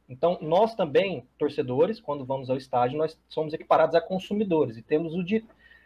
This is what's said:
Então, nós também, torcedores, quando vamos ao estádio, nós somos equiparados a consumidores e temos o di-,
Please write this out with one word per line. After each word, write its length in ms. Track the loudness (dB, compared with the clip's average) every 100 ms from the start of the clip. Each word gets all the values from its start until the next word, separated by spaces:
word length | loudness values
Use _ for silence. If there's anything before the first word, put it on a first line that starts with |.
| -18
Então, 300 | -2 0 0
nós 340 | 2 4 4
também, 520 | 2 2 2 2 -2 -10 -4
torcedores, 640 | -4 -2 -2 2 2 0
quando 240 | -8 -8
vamos 240 | -6 -6 -2
ao 80 | -4
estádio, 400 | -2 0 0 0
nós 240 | -4 -4 _
somos 240 | -6 -4
equiparados 420 | -6 2 4 4
a 60 | 2
consumidores 800 | 0 -6 -4 -4 0 0 0 -4
e 40 |
temos 320 | -2 -2 0
o 80 | -4
di-, 220 | -2 -4 -4 _ _ _